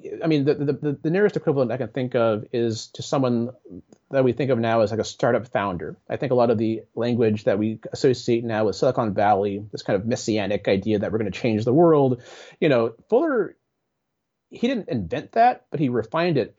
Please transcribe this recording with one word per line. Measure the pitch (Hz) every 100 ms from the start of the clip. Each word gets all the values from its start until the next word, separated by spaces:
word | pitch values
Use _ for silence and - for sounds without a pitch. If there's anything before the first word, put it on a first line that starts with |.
| - 104
I | 160
mean, | 151 139
the, | 139
the, | 143
the, | 139 151 143
the | 160
nearest | 180 202 170
equivalent | - 139 120
I | 127
can | 110
think | 135 127 127
of | 117 107 -
is | 120 117 113 -
to | -
someone | - 147 131 120 120 123 - 90 - _ _
that | 135
we | 131
think | - 135
of | 120
now | 117 113
as, | 107
like, | 110
a | -
startup | - 127 117 -
founder. | - 101 85 78 170 _
I | 117
think | 139
a | 123
lot | 120
of | 110
the | 110 110 - -
language | 120 120 113 107
that | 123 101
we | 107 110 -
associate | - 139 123 - 117
now | 117 107 107
with | 95
Silicon | 139 127 113
Valley, | 95 104 101 104 101 107
this | -
kind | - 101
of | 113
messianic | - - 107 98 104 -
idea | 98 110 104
that | 101
we're | 107
gonna | 107
change | 95 123 107
the | 120
world, | 139 170 151 135 123 - - - -
you | 170
know, | 123 117 - _
Fuller, | 233 320 254 170 - _ _ _ _ _ _ _ _ _
he | - 240
didn't | 254 -
invent | 139 85 143 -
that, | - 240 247 _
but | 143
he | 139
refined | 120 - 160 180 143
it | 98